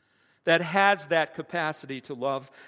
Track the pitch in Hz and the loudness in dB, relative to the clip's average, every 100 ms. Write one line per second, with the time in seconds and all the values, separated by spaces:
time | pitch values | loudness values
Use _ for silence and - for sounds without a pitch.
0 | _ _ _ _ - 165 165 190 196 202 | _ _ _ _ 2 2 2 2 4 4
1 | 147 165 151 - 156 175 156 151 135 135 | 0 -2 -2 -6 -8 -6 -6 -6 -10 -12
2 | - 131 135 135 135 - | -12 -6 -4 -4 -8 -20